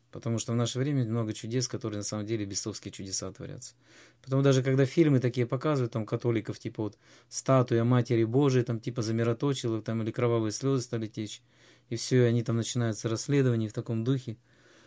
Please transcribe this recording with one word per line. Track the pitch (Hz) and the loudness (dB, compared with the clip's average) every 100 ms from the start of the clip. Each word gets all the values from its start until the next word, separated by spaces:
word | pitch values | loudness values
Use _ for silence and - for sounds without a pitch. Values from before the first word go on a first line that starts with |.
| _ | _
Потому | - 117 113 | -10 -4 -4
что | - | -2
в | 117 | -2
наше | 117 123 | 0 -2
время | 135 139 110 | -2 0 0
много | 117 110 | -2 -4
чудес, | 104 110 127 123 | -6 -4 -4 -4
которые | 104 110 104 | -4 -6 -6
на | |
самом | 101 107 104 | -6 -6 -4
деле | 113 | -4
бесовские | 101 98 107 98 101 | -4 -6 -6 -8 -10
чудеса | - 95 92 95 | -12 -8 -8 -8
творятся. | - 92 101 - - _ - - _ | -10 -12 -12 -16 -18 _ -20 -20 _
Потому | - 135 | -2 2
даже | 139 131 | 4 4
когда | 131 135 | 4 4
фильмы | 135 - 156 131 | 4 4 6 6
такие | 123 123 120 | 4 0 -2
показывают, | 131 156 143 120 | 0 0 0 0
там, | 113 | -4
католиков, | 104 117 120 113 107 110 | -4 -2 0 0 -2 -8
типа, | 110 117 | -8 -6
вот | 104 - _ - - | -6 -8 _ -20 -14
«Статуя | - - 131 123 117 | -6 2 4 4 2
Матери | 117 123 120 117 | 4 4 4 2
Божией», | 113 127 143 127 | 2 4 4 4
там, | 123 113 | 2 -2
типа, | 117 120 | -4 -4
замироточила, | 110 113 117 113 143 131 120 110 | -2 0 0 0 -2 -2 -2 -4
там, | 107 113 | -2 -4
или | 110 | -2
«Кровавые | - 120 117 110 | 0 2 2 0
слезы» | 101 135 135 | -2 0 0
стали | 123 117 110 | -2 -6 -6
течь, | - 107 - _ _ - _ - | -8 -10 -10 _ _ -20 _ -8
и | 117 | -6
все, | - 127 | 2 4
и | 120 | 4
они | 120 | 4
там | 117 117 | 0 -2
начинаются | 110 123 117 104 110 | 0 0 0 0 -2
расследования | 110 - 143 131 113 107 | -4 0 2 4 2 -2
в | |
таком | 120 113 113 | -6 -4 -2
духе. | 113 135 127 104 _ _ _ - | 0 -2 -4 -12 _ _ _ -20